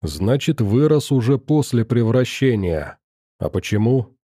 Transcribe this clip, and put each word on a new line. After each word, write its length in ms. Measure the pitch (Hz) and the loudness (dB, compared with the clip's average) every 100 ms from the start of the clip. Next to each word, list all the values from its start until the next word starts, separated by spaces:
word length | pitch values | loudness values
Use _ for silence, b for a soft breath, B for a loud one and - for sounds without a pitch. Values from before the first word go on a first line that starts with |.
Значит, 580 | 82 76 95 139 - 156 | -8 -4 -2 0 0 -2
вырос 540 | 107 117 151 151 - | 0 2 4 2 2
уже 240 | 135 117 135 | -2 2 -2
после 480 | - 151 135 120 113 | 0 0 2 -2 0
превращения. 1120 | 117 113 123 123 - 135 110 92 78 73 - _ _ _ _ | 0 2 2 0 0 0 0 0 -2 -6 -16 _ _ _ _
А 100 | 76 | -4
почему? 680 | 92 - 104 113 131 113 _ | -4 -2 0 2 0 -2 _